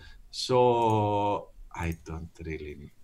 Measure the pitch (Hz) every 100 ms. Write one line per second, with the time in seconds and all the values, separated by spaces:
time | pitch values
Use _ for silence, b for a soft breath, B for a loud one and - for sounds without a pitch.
0 | B B - - - 127 123 120 113 110
1 | 104 104 101 101 - - - - 82 82
2 | - 80 82 - 82 78 76 71 71 -